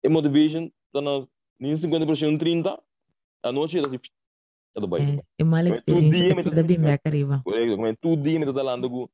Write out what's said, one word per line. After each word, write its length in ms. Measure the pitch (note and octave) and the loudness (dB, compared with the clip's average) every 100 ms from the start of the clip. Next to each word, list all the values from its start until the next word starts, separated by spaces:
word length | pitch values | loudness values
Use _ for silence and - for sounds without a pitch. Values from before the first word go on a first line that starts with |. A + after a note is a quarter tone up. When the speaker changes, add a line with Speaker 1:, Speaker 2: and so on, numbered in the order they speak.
Speaker 1:
E 60 | C#3 | 2
motivation, 600 | D#3+ D3 C#3 D3+ D#3 E3 _ _ | 2 4 2 2 0 -10 _ _
tá 80 | C#3 | -8
na, 280 | C#3+ C#3 C3+ _ _ _ | -4 -4 -6 _ _ _
nem 180 | C3+ D#3 | -4 -4
cinquenta 300 | D#3+ D#3+ D#3 | -2 -2 0
por 100 | D3+ | 0
cento, 220 | D3+ D3+ | 0 0
trinta, 400 | E3 E3+ E3+ G#3 _ _ _ _ _ _ | 0 -2 -2 -6 _ _ _ _ _ _
à 80 | - | -6
noite, 260 | C3+ D#3 F3 | -4 -2 -2
é 40 | C#3+ | -4
assim, 140 | B2+ - _ _ _ _ _ _ - | -6 -14 _ _ _ _ _ _ -8
é 40 | |
do 60 | G2+ | -4
bairro. 240 | F2 C#3+ | -2 -2
Speaker 2:
É, 60 | C#3+ - _ | -2 -8 _
é 40 | |
uma 140 | D#3 E3 | 0 2
Speaker 1:
Mas 40 | F3 | 2
tu 80 | A#3 | 0
Speaker 2:
experiência 360 | - E3+ D#3 E3+ | 0 4 4 4
Speaker 1:
dia, 80 | F3+ | 2
Speaker 2:
que 40 | F3 | 2
Speaker 1:
mas 100 | F3+ | 0
Speaker 2:
toda 180 | D#3+ | 0
bem 140 | E3 F3 | 2 2
Speaker 1:
tu 40 | |
Speaker 2:
back 200 | D#3 C#3+ D#3 | 2 0 -2
arriba. 340 | D3 C#3 C#3 | -2 -2 0
Speaker 1:
correto, 340 | B2+ G#2+ A#2 G2+ | 0 0 0 0
mas 180 | A2+ A2 | -2 -2
tu 160 | E3+ E3 | 0 0
dia, 220 | C#3+ D#3+ | 2 0
mas 80 | D3 | 0
tu 40 | C3+ | -2
tá 80 | |
lá 120 | C3+ B2 B2+ B2 B2+ | -2 -2 -4 -6 -10